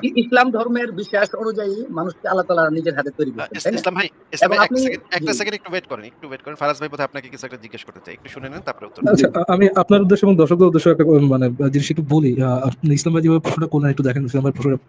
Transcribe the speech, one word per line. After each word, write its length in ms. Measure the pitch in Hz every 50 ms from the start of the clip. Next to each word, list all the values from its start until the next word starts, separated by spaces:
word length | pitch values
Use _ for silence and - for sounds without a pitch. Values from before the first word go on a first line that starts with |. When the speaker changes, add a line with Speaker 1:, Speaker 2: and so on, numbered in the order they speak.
| -
Speaker 1:
ই-, 160 | - - 247
ইসলাম 300 | 226 240 247 247 254 254
ধর্মের 420 | 226 214 226 226 240 240 240 226 190
বিশ্বাস 420 | 175 208 - 214 202 208 202 -
অনুযায়ী 520 | - 220 220 208 208 208 196 196 214 254 262
মানুষকে 380 | 175 165 170 185 160 - - 185
আল্লাহ 180 | 180 185 175
তাআলা 240 | 180 180 165 160 156
নিজের 260 | 156 165 151 165 147
হাতে 140 | 143 139 143
তৈরি 200 | 135 - 151 135
Speaker 2:
আ, 40 | 117
Speaker 1:
করছেন, 220 | 113 - - -
Speaker 2:
ইস-, 80 | 156 -
Speaker 1:
তাই 80 | 196 226
না? 60 | 208
Speaker 2:
ইসলাম 160 | - 185 180
ভাই, 140 | 185 196 156 - _ _ _ 156
ইসলাম 180 | 147 - -
Speaker 1:
এবং 60 | 208
Speaker 2:
ভাই, 80 | 202 208
এক 80 | - 254
Speaker 1:
আপনি, 100 | 262 262
Speaker 2:
সেকেন্ড, 320 | 254 208 180 - - 180
একটা 180 | 175 156 208 208
Speaker 1:
জি। 60 | 233
Speaker 2:
সেকেন্ড 160 | 208 208 208
একটু 160 | 196 - 185
ওয়েট 160 | 170 185 -
করেন, 180 | - 135 110 104
একটু 240 | 117 - _ - 143
ওয়েট 140 | 131 131 -
করেন। 140 | 143 151
ফারাজ 220 | - 147 147 147 131
ভাই 80 | 151 147
বোধহয় 160 | 143 143 143
আপনাকে 240 | 131 - 139 123 127
কিছু 180 | 139 127 -
একটা 120 | 123 127 117 107
জিজ্ঞেস 220 | 107 - 110 -
করতে 160 | - - 92 -
চাই। 80 | 90 85
একটু 140 | - - 135
শুনে 200 | - 139 127 135
নেন, 120 | 143 180
তারপরে 260 | - 143 - - -
উত্তর 260 | - - - - - 208
Speaker 3:
আচ্ছা, 160 | - - -
Speaker 2:
দেন। 140 | - 170 180
Speaker 3:
আ-, 20 | -
আমি 200 | - 185 202 190 190
আপনার 260 | 190 175 - 202 202 196
উদ্দেশ্যে 240 | 180 202 202 -
এবং 100 | 202 196
দর্শকদের 300 | 165 160 143 175 175 185
উদ্দেশ্যে 240 | 175 160 160 - 175
একটা, 140 | 160 139 151
উম, 240 | 160 156 147 143 139
মানে, 420 | 131 127 127 123 123 123 139 135
জিনিস 200 | 135 143 139 -
একটু 120 | 156 160 156 135
বলি। 340 | 151 160 151 131 120 131 131
আ, 60 | 127
আপনি 460 | 123 127 131 131 - - - 156 143
ইসলাম 200 | 147 - 170 165
ভাই 80 | 165 160
যেভাবে 180 | 160 160 165
প্রশ্নটা 280 | 160 - - 160 160 156
করলেন, 220 | - 147 147 143
একটু 120 | 139 143 135
দেখেন 220 | 131 123 139 139
ইসলাম 180 | 120 131 135 135
ভাইয়ের 120 | 139 135
প্রশ্নের 240 | 127 123 143 135 127 -